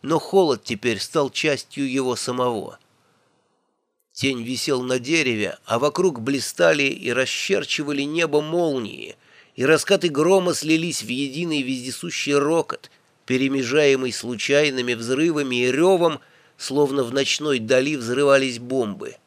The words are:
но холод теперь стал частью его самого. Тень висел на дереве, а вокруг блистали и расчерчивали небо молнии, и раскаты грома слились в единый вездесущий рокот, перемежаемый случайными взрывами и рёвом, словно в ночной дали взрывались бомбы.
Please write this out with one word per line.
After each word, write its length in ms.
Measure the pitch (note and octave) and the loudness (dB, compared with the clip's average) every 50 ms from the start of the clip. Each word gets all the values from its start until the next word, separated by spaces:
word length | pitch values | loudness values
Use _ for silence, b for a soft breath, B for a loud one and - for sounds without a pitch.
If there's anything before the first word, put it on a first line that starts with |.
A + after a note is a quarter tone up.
но 160 | - B2+ D#3+ D#3+ | -2 0 -2 -2
холод 460 | - - - G3 F#3 D#3 B2+ G#2 _ | -2 2 4 4 4 4 2 -2 _
теперь 360 | - A#2+ G2+ - A#2+ A2+ G2 | -8 -8 -4 -2 -2 -2 -2
стал 300 | - - - E3 C#3+ C3 | -6 -2 0 0 0 0
частью 600 | - - - D#3 C#3+ C3 - _ - C#3+ C#3 C3+ | -2 -2 0 0 -2 -2 -6 _ -6 -6 -4 -2
его 260 | B2+ C3+ C3 B2+ A#2+ | -2 -2 -2 -2 -2
самого. 600 | A2 - - B2 B2+ B2+ B2 A#2+ G#2+ - - - - _ _ _ _ _ _ _ _ _ _ _ _ _ _ _ _ _ _ _ _ _ _ _ _ _ _ | -4 -4 -4 -2 0 0 0 0 -4 -6 -8 -14 -18 _ _ _ _ _ _ _ _ _ _ _ _ _ _ _ _ _ _ _ _ _ _ _ _ _ _
Тень 300 | _ - B2 C3+ C3+ A#2+ | _ -4 -2 -2 -2 -2
висел 400 | A2+ A#2 B2+ A#2 - D#3 C#3+ B2+ | -6 -8 -6 -6 -2 -2 -2 -2
на 160 | B2 B2+ B2+ B2+ | 0 -2 -4 -4
дереве, 600 | A#2+ B2+ D#3+ E3 D3+ B2+ A#2 G#2+ G#2 F2+ - - _ | -2 0 0 2 2 2 0 0 -2 -4 -4 -10 _
а 120 | - A2+ A#2+ | -4 -2 0
вокруг 420 | C3+ D3 D3 - F3+ F#3+ D3+ A#2 | 0 0 0 2 0 0 0 -2
блистали 640 | A2 C3 C#3 C3 - - - - F3 E3 D#3+ D3 C#3 | -4 -2 -2 -2 -4 -6 -2 2 4 4 4 4 0
и 260 | C3+ C3+ - - B2 | -2 -2 -4 -4 -2
расчерчивали 920 | A#2+ B2 C3 B2 - - - - F#3+ G3 D#3 - - - D3+ C#3+ D3 C#3 | 0 0 -2 -2 -4 -6 -2 -2 -2 -2 -2 -4 -4 -4 -2 -4 -2 -2
небо 380 | C#3 C#3+ D3+ E3+ E3+ D#3 C#3+ D3 | -2 -2 -2 -2 -2 2 2 0
молнии, 760 | D3+ D#3 E3 F3 F3 D#3+ C#3+ C3 A2+ G2 - B1+ A1+ - - b b b b b b b b | 0 0 -2 0 0 0 0 -2 -4 -6 -10 -12 -14 -14 -16 b b b b b b b b
и 80 | - B2+ | -2 2
раскаты 440 | C#3 D#3+ D3+ - - G3 F#3 F3+ F3 | 4 4 2 4 2 2 2 2 0
грома 440 | D3 C#3 D#3 F3 G3 F#3+ F3+ F3+ | 0 2 4 4 4 4 4 2
слились 500 | D#3 - C#3+ D#3 D#3+ D#3+ E3 F3 D3+ - | -2 -2 0 0 2 2 2 -2 -4 -6
в 60 | G#2 A2 | -6 -6
единый 540 | B2 C3 C#3 C#3 C3 D#3 F3 E3+ D#3 D3 | -4 -4 -4 -4 -4 -4 -4 -2 -2 -2
вездесущий 720 | C3 B2+ C3+ B2+ B2 C3 A#2+ - - E3+ - - - C#3 C#3+ | -2 -2 -4 -6 -6 -10 -10 -8 -10 -8 -6 -6 -2 0 2
рокот, 560 | C#3+ D3 D#3+ E3 E3 D#3 - - - - - b b b b b _ _ | 2 2 2 2 0 0 -2 -8 -12 -12 -20 b b b b b _ _
перемежаемый 880 | - B2 B2+ C3+ C3+ C3+ C#3 B2+ A#2 C3 D#3 D3+ C#3+ C#3 C3 C3 B2+ | -2 0 0 2 0 0 -2 -2 2 2 4 6 6 4 4 2 -4
случайными 840 | A#2 - - A#2+ B2 G#2+ - - C#3 C#3+ D3+ D3 C3 C3 B2 B2 A#2+ | -6 -6 -8 -8 -6 -6 -2 2 2 4 4 2 0 0 -2 -2 -2
взрывами 600 | A2+ A2+ A#2 C3 C3+ D#3 E3+ D#3+ D3 C#3+ C3 B2 | -4 -2 -2 0 2 2 2 2 0 -2 0 0
и 140 | B2 B2 B2+ | 0 2 2
рёвом, 500 | B2+ C#3 E3+ F#3 F#3+ F3 F3 E3 D3+ C3+ b b b b b b b b | 2 4 4 4 6 4 4 2 0 -2 b b b b b b b b
словно 440 | - - C3 C#3+ D3 C3+ C3+ C#3+ B2+ | -8 -2 2 2 2 2 2 0 -2
в 80 | A#2 | 0
ночной 480 | B2 C#3 C#3 - - - D3 D3+ C#3 B2 | 0 0 0 0 -2 -2 -2 -2 -2 -2
дали 340 | A2 A2 C3 C3 C3 C#3+ D#3 | 2 4 4 4 4 2 -2
взрывались 640 | C#3 A#2 A2+ B2 C3 C#3+ C#3 C#3 C#3 C3+ C3 A#2+ A#2 | -4 -4 -2 0 2 4 6 6 6 4 0 -4 -8
бомбы. 580 | A#2+ B2 C3 C3 A#2 G#2 G2 - - - - - _ | -8 -4 -2 -2 -2 -2 -4 -8 -10 -14 -14 -16 _